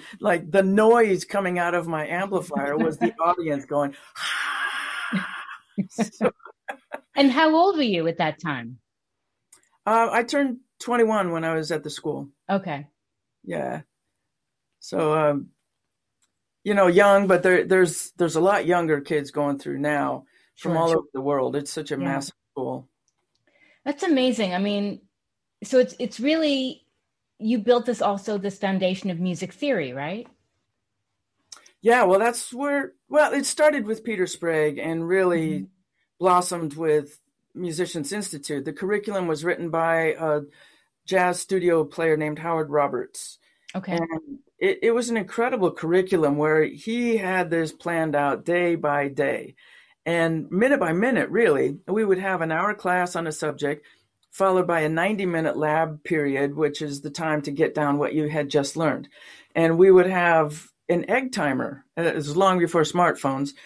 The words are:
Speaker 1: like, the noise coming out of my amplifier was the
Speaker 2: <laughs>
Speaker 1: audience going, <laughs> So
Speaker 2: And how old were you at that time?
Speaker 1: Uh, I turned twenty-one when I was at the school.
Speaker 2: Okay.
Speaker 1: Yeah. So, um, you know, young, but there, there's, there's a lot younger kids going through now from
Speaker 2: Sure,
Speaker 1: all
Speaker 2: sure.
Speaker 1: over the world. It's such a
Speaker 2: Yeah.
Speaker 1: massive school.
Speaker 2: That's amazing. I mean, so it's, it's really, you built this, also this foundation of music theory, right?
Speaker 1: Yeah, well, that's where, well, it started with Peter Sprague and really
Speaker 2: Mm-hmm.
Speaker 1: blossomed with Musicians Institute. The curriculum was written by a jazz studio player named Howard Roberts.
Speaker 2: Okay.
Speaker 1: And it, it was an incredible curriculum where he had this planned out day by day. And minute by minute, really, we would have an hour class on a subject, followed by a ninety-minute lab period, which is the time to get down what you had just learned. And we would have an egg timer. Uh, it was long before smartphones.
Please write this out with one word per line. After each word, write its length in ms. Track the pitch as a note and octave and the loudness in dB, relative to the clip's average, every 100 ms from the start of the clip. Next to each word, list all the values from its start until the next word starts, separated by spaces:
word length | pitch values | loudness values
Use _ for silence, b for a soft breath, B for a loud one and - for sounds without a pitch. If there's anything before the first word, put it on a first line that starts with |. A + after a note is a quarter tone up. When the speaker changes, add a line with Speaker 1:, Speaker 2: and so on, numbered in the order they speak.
| B B | B B
Speaker 1:
like, 300 | - E3+ E3 | 0 0 0
the 120 | G3 | 2
noise 640 | F#3+ G3 A3 A#3+ A3 F#3 - | 4 4 6 6 4 0 -2
coming 320 | G3+ F#3+ F3+ | -2 -2 -2
out 160 | F3 | 0
of 120 | F3 E3+ | -2 -2
my 200 | D#3+ D3+ | -4 -4
amplifier 720 | F3 G3 F#3 - C#3+ C#3 D3+ | -4 -2 -4 -4 -4 -2 0
was 180 | D#3+ D3+ | -2 0
the 160 | E3+ | -2
Speaker 2:
<laughs> 80 | - | 0
Speaker 1:
audience 460 | E3 F3 D#3+ C#3+ C3+ | 0 0 -2 -4 -4
going, 280 | C#3+ C#3+ C#3 B B B B B B B B B B B | -2 -2 -4 B B B B B B B B B B B
<laughs> 760 | F#3+ F#3+ - - - _ - F#3+ | -6 -6 -12 -14 -18 _ -8 -6
So 420 | - A3 - A#3+ - - - - - _ - _ | -4 -6 -2 -4 -4 -12 -20 -16 -16 _ -18 _
Speaker 2:
And 160 | - C#4 | 2 2
how 240 | B3+ D#4+ | 4 4
old 220 | D#4+ F#4+ E4+ | 4 4 2
were 60 | |
you 240 | B3 F3 E3 | 0 0 0
at 120 | E3 | -2
that 220 | D#3+ D3+ | -4 -4
time? 380 | E3 C3+ A#2 B2+ _ _ _ _ _ _ _ - b b - | -6 -6 -8 -16 _ _ _ _ _ _ _ -20 b b 0
Speaker 1:
Uh, 220 | A3+ A3+ | 2 2
I 100 | A3+ | 0
turned 360 | A#3+ C#4+ C#4 B3 _ - | 0 0 -2 -4 _ -14
twenty-one 540 | - A#3+ A3 G#3+ F3+ | -2 2 2 2 0
when 120 | E3 | -2
I 100 | D#3+ | -2
was 160 | D#3+ D#3 | -2 -2
at 100 | D#3 | -4
the 80 | D3+ | -6
school. 380 | - D#3 C#3 C#3 _ - | -8 -6 -6 -10 _ -4
Speaker 2:
Okay. 380 | G3 F#3+ C#3+ D3 _ _ _ _ _ | -4 -2 -8 -10 _ _ _ _ _
Speaker 1:
Yeah. 380 | - E3 - - - _ _ _ _ _ _ _ _ _ | -10 -6 -6 -8 -12 _ _ _ _ _ _ _ _ _
So, 360 | - - D#3 D#3 | -8 -2 0 2
um, 300 | D3+ C#3+ - _ _ _ _ _ _ _ _ _ _ _ | 2 0 -4 _ _ _ _ _ _ _ _ _ _ _
you 100 | G3+ | 0
know, 120 | G3+ F3+ | 4 6
young, 400 | F3 D4+ G3 G3 | 8 8 8 6
but 160 | F3+ | 4
there, 220 | F#3 F3+ | 6 4
there's, 480 | - F#3+ F3 - - | 4 4 4 0 -8
there's 240 | - E3+ D#3 | -2 -2 2
a 40 | |
lot 260 | F#3 G3+ D3 | 2 2 2
younger 340 | F3 E3 D3 | 2 2 0
kids 300 | C#3+ D3+ C#3+ | 0 -4 -4
going 280 | D3+ C#3+ C#3 | -2 -2 -2
through 200 | D3 C#3 | -6 -6
now 460 | C#3+ D3 C#3 C3 - b b b | -2 -2 -2 -6 -10 b b b
from 160 | F#3 | -4
Speaker 2:
Sure, 60 | E3 | 0
Speaker 1:
all 100 | E3 | 2
Speaker 2:
sure. 100 | D#3+ | 0
Speaker 1:
over 80 | C#3+ | -2
the 60 | C3+ | -6
world. 360 | C#3 C#3 B2+ C#3 | -2 -2 -2 -4
It's 140 | C#3+ | -6
such 180 | - D3 | -10 -8
a 40 | D3 | -4
Speaker 2:
Yeah. 60 | |
Speaker 1:
massive 300 | C3+ C3+ - - _ | -4 -4 -6 -14 _
school. 360 | - B2+ C3 - _ _ _ _ _ _ b b b | -8 -8 -8 -12 _ _ _ _ _ _ b b b
Speaker 2:
That's 180 | C4+ C#4+ | -8 -4
amazing. 520 | F#4 C4+ B3+ A3+ G3 | 0 2 2 0 -2
I 40 | F3+ | -2
mean, 420 | G3+ G3+ G3+ - _ _ _ _ _ _ | -2 -2 -4 -8 _ _ _ _ _ _
so 140 | G#3 C4 | 0 2
it's, 160 | B3+ - | 2 -2
it's 220 | A#3+ - | -10 -4
really, 640 | C4 D#4+ D#4 C4+ C4 - _ _ _ _ _ - | 0 2 2 0 -2 -8 _ _ _ _ _ -8
you 200 | A3 A#3+ | -2 0
built 280 | G3+ B3 B3 | 2 2 2
this, 160 | A3+ | -2
also 340 | G3+ G3 G#3 G#3 | -2 -2 -4 -6
this 200 | G3 G3 | -6 -4
foundation 520 | G3 F#3+ F3+ F#3+ G3 | -2 0 0 -2 -6
of 80 | E3 | -4
music 320 | F#3 E3 F3+ | -4 -4 -8
theory, 380 | - C#4+ A3 C3+ | -6 -4 -2 -4
right? 320 | C3 D3 G3+ - _ _ _ _ _ _ _ _ _ _ _ _ - B B | -6 -8 -10 -14 _ _ _ _ _ _ _ _ _ _ _ _ -20 B B
Speaker 1:
Yeah, 220 | G#3 B3 | 4 4
well, 140 | G3 F#3+ | 6 4
that's 340 | A#3 A#3 - | 4 0 -6
where, 400 | A#3+ C#4+ C#4+ C4+ - - | -6 -2 -2 -4 -10 -2
well, 240 | D4 D4 | 2 2
it 140 | C#4 - | 2 -2
started 400 | - D4+ C#4+ G#3 | 2 2 2 -2
with 180 | A3 | -6
Peter 220 | A#3 G#3 E3+ | -4 -4 -4
Sprague 520 | - E3+ D#3+ D3+ C#3 | -4 -2 0 0 -2
and 280 | D#3+ E3 E3 | -4 -4 0
really 420 | F#3+ F#3 E3+ D#3+ D3 | 2 2 2 0 -4
Speaker 2:
Mm-hmm. 40 | - _ _ _ _ - | -8 _ _ _ _ -2
Speaker 1:
blossomed 560 | F3+ F3+ F3+ F3 D#3+ | 4 4 2 -4 -6
with 440 | C#3+ D#3+ D3+ C#3+ - _ _ _ | -4 0 2 0 -10 _ _ _
Musicians 580 | - F3+ D#3+ E3+ E3+ D3 | -10 -6 -4 -4 -6 -6
Institute. 520 | G#3 G3 D3 - C#3+ C3+ | -8 -8 -10 -8 -6 -6
The 60 | |
curriculum 520 | - F#3+ G#3 G#3 G3 F3 | -6 -4 -4 -4 -4 -2
was 180 | D#3 | -2
written 260 | E3+ - E3+ | -2 -4 -2
by 440 | E3 E3 E3 D#3+ - | -2 2 2 0 -2
a 240 | D#3+ D3 D3 b b b b _ - | -2 -2 -4 b b b b _ -4
jazz 340 | F#3 F3+ F3 | 0 2 0
studio 440 | - F#3+ F3 E3 | -2 0 2 2
player 320 | D3+ - E3 D#3 | 2 -2 0 2
named 200 | D3+ D3+ | 0 -4
Howard 300 | E3 E3 D3+ | -4 -2 0
Roberts. 680 | D3 C#3 A#2+ - - - - b b b | 0 0 -2 -8 -12 -16 -18 b b b
Speaker 2:
Okay. 180 | F#3+ F#3 | -10 -6
Speaker 1:
And 460 | E3+ E3 D#3+ - C#4 _ - | -4 -4 -6 -10 -18 _ -2
it, 220 | F#3+ - | -2 0
it 80 | A#3 | 0
was 180 | A#3 A#3+ | 0 0
an 80 | A3+ | -4
incredible 540 | F#3 - A#3+ A#3+ F3 | -4 -2 -2 0 -2
curriculum 640 | - E3 F3+ F#3 F#3 D3 D3 | -2 0 0 2 2 2 2
where 260 | D3+ D#3 | 2 2
he 520 | D3+ D3+ - A#3+ A#3+ A3 | 2 -2 -6 -2 0 0
had 320 | F#3+ F#3 F3 | 0 -2 0
this 220 | E3 D#3+ | 0 -2
planned 420 | - E3+ E3+ D#3+ | -6 -4 -2 0
out 300 | D3 C#3+ C3 | 0 0 -2
day 300 | - F3 F3 | -2 0 0
by 340 | E3 D3+ C#3+ C#3+ | 0 0 0 -2
day. 460 | C#3 C#3 A#2 - - b b b b | -2 -2 -2 -8 -18 b b b b
And 460 | E3 E3+ E3 D#3+ - | -4 0 0 -2 -2
minute 300 | F3+ B3+ C4+ | 0 2 2
by 120 | F3 | 2
minute, 380 | E3+ A#3+ A3 A#2 | 0 0 0 0
really, 480 | F#3 A#3 C#3 C3 D3 - | 2 4 4 0 -4 -4
we 160 | G3+ | -2
would 140 | G#3 F#3 | 2 0
have 220 | G3 F#3 | 0 -2
an 100 | D#3+ | -2
hour 220 | D#3+ G3+ | -2 -2
class 420 | G3+ F#3 F3+ F3+ F3+ | -2 0 0 0 -4
on 100 | E3 | -6
a 60 | |
subject, 540 | D#3 D#3 - D3 D3 - b b _ _ | -4 -6 -4 -4 -4 -10 b b _ _
followed 360 | - F#3+ F#3 E3+ | -2 2 2 2
by 140 | E3+ | 0
a 80 | D#3 | 0
ninety-minute 680 | D#3+ F#3+ G#3 F#3+ E3 D#3+ B2 | 0 0 0 -2 -2 -2 0
lab 460 | D3+ D#3 E3 D3+ | 0 2 0 -4
period, 500 | - D#3+ C#3+ C#3 C#3+ | -4 -2 0 0 -2
which 280 | C#3+ D3 D3 | 0 -2 -2
is 180 | D3+ C#3 | -8 -8
the 100 | D3 | -10
time 320 | D3 D#3+ D3+ | -6 -2 -2
to 80 | D3 | -2
get 240 | C#3+ C#3+ | 0 0
down 240 | D#3 D3 C#3+ | 0 0 0
what 160 | C#3+ | 0
you 140 | D#3 D3+ | -2 -2
had 200 | D#3 C#3+ | -2 -2
just 260 | D3 C#3 D#3 | 0 -2 -2
learned. 320 | D#3 B2+ - B B B B | -2 -2 -6 B B B B
And 240 | - E3 E3 | 0 2 6
we 120 | F#3+ | 8
would 160 | F#3 F3+ | 8 6
have 600 | F#3 E3+ E3 D3+ D3+ - _ - | 4 4 4 2 -2 -16 _ -4
an 200 | F3 - | -2 0
egg 220 | A#3+ C4 | -2 -2
timer. 520 | G#3 D3 B2+ A#2 - _ - | -2 -2 -2 -4 -8 _ -4
Uh, 60 | |
it 120 | E3+ - | -2 -2
was 200 | D3 D#3 | -4 0
long 220 | F#3+ F#3 | 2 2
before 240 | E3+ E3+ | 2 2
smartphones. 720 | D#3 F3 F3 - C#3 C3+ C#3 - | 0 2 2 2 -2 -4 -6 -8